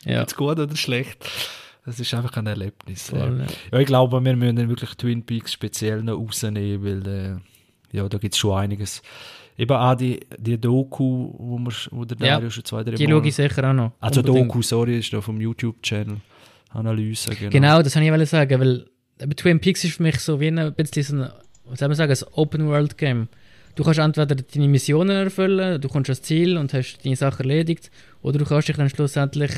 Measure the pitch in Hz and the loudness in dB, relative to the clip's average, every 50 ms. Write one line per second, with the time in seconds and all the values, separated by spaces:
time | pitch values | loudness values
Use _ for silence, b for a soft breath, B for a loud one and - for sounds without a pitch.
0 | - - 120 120 117 - - - 143 143 160 165 147 143 156 - - 135 123 120 | -6 -2 -2 -2 -2 -2 -4 -2 -2 0 0 -2 -2 -4 -4 -4 -4 -2 -2 -4
1 | 131 - - - - B B B B B B B B B B B B 123 117 123 | -4 -6 -12 -16 -14 B B B B B B B B B B B B -12 -10 -8
2 | 120 - 120 120 127 120 - 117 107 107 104 98 95 101 - - - - 92 - | -6 -4 -4 -4 -4 -4 -4 -6 -6 -4 -6 -6 -6 -8 -10 -12 -14 -14 -14 -12
3 | - - - - 67 - 123 65 - - B B B B 123 127 139 135 131 127 | -10 -6 -4 -2 -2 -2 -2 -2 -4 -6 B B B B 2 2 4 4 6 4
4 | 131 123 131 127 127 131 127 120 123 120 117 120 117 117 120 - 123 - - - | 4 4 2 2 2 2 2 4 2 2 2 2 0 0 -2 -4 -6 -10 -8 -4
5 | 123 120 117 117 113 - 117 113 - - - - - 101 - - 110 110 110 107 | -2 -2 -2 -2 -4 -4 -6 -6 -6 -8 -8 -8 -8 -8 -6 -4 -2 -2 -2 -2
6 | 110 117 107 - 113 110 - - 113 107 104 104 101 101 101 98 101 101 95 95 | -2 -4 -4 -4 -4 -6 -6 -4 -4 -4 -2 -2 -2 -2 -2 -2 -2 -4 -4 -4
7 | 95 98 98 95 95 95 95 92 - _ _ _ _ _ _ _ _ _ - 101 | -4 -6 -6 -6 -6 -6 -8 -10 -12 _ _ _ _ _ _ _ _ _ -6 -4
8 | 98 98 104 98 - 98 - - - 104 95 98 98 101 101 98 104 - - - | -4 -2 -4 -4 -4 -2 -2 0 0 0 2 0 0 -2 -4 -6 -6 -8 -10 -12
9 | B B B B B B B B B B B B 117 117 139 113 123 127 131 120 | B B B B B B B B B B B B 0 0 2 4 4 2 2 2
10 | 127 127 120 - - - - - 110 113 117 110 117 120 123 131 135 135 - - | 0 -2 -4 -4 -8 -14 -14 -8 -4 -2 -2 0 2 2 2 2 0 -2 -2 -2
11 | 135 131 127 123 123 - - - 117 120 120 120 123 123 110 - - - - 120 | 0 0 0 -2 -4 -8 -10 -12 -10 -8 -6 -6 -6 -6 -6 -8 -10 -10 -10 -8
12 | 120 117 123 113 120 131 147 147 117 117 - 113 - - 117 110 110 117 113 131 | -8 -8 -4 0 2 2 2 2 0 -4 -6 -10 -10 -8 -8 -6 -4 -4 -2 0
13 | 147 151 156 156 147 151 139 - 143 143 - 143 135 131 135 131 117 113 - _ | 4 4 4 4 4 2 0 0 0 0 0 0 2 2 2 2 0 -2 -4 _
14 | 110 117 139 139 135 139 127 127 123 117 - 120 113 - 113 117 120 120 120 117 | -2 2 2 4 4 6 6 6 4 4 2 -2 0 0 0 0 2 0 0 -2
15 | 110 - 110 107 98 110 110 110 110 117 113 - 120 113 110 _ - - 110 104 | -2 -4 -6 -6 -6 -6 -6 -4 -4 -4 -4 -4 -4 -6 -6 _ -6 -4 -4 -4
16 | 107 107 104 107 - b b b b b b b b b - 110 110 113 110 107 | -4 -6 -8 -10 -12 b b b b b b b b b -8 -4 -2 -2 -2 -2
17 | 107 110 110 - - - 110 101 104 104 107 135 139 147 156 165 143 139 - 156 | -2 -4 -4 -4 -4 -4 -4 -6 -2 2 4 6 6 8 8 6 6 4 4 4
18 | 156 156 156 156 156 147 170 156 143 135 135 127 131 131 123 117 - - _ _ | 4 4 4 4 2 2 2 2 2 4 4 4 4 4 2 0 -4 -12 _ _
19 | _ _ _ - 123 143 151 - - 180 165 156 - 190 185 - - 165 - - | _ _ _ -10 -8 -6 -4 0 4 4 4 4 4 2 2 2 0 -2 -2 0
20 | 170 160 - - - 160 151 135 151 160 160 165 156 151 - - 156 - - 151 | 0 0 0 0 0 -2 -2 0 0 0 0 0 -2 -2 -2 -2 -4 -2 -2 -4
21 | 139 139 143 139 127 127 - - - _ _ _ - 123 127 - 143 143 151 156 | -2 -2 -2 -4 -4 -6 -8 -16 -20 _ _ _ -18 -12 -6 -2 -2 0 2 2
22 | 160 143 131 - - - - 151 156 151 - 156 156 151 147 147 151 147 - - | 2 2 2 0 -2 -2 -2 0 0 0 0 -2 0 2 2 2 2 0 -2 -2
23 | 156 139 123 117 113 - b b b b b b b b b - 143 160 156 160 | -2 0 0 0 -2 -4 b b b b b b b b b 0 2 4 4 4
24 | 151 156 151 156 151 139 143 135 127 - - 143 143 143 143 127 - - 143 156 | 4 4 4 2 2 2 0 -2 -4 -4 0 2 4 6 4 4 4 2 2 2
25 | 185 196 196 196 196 190 190 190 190 190 196 185 190 185 175 139 139 131 - 143 | 4 2 2 2 0 0 0 0 2 2 2 2 2 0 -2 -2 -4 -2 -2 -2
26 | 131 143 131 - - - 156 160 175 180 180 165 143 131 - 131 127 - - - | -2 -2 -4 -4 -2 0 2 2 4 2 2 0 0 -2 -2 -2 -4 -4 -8 -8
27 | - 135 127 - 139 139 - - 131 131 147 160 165 165 165 - - - b b | -4 -4 -2 0 0 0 0 -2 -2 0 0 2 2 0 -2 -4 -6 -16 b b
28 | b b b b b - 135 147 147 139 147 147 147 - 143 147 143 139 - - | b b b b b -2 0 0 0 2 2 2 2 0 0 0 0 0 0 0
29 | 147 139 - 147 139 143 - 147 147 139 143 | -2 0 0 0 -2 0 0 -2 -2 -2 -4